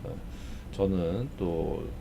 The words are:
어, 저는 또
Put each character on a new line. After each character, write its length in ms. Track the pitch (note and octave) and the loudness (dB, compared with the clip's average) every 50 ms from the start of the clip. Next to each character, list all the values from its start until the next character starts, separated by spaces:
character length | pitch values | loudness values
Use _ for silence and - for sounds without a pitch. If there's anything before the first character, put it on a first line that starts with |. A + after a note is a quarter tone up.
| - | -6
어, 140 | - D#2+ - - - - - - - - - - - | -6 -6 -6 -6 -6 -8 -8 -8 -8 -8 -8 -8 -8
저는 580 | - - G2 F#2+ F#2+ F#2 F2 E2 F2 G#2 B2 C#3+ - - | 0 2 4 4 6 4 4 4 2 0 0 -2 -2 0
또 500 | G2+ F2 E2+ E2 D#2+ D2+ D2+ D2+ D#2 - - - | 0 2 2 2 2 2 0 0 -2 -4 -6 -6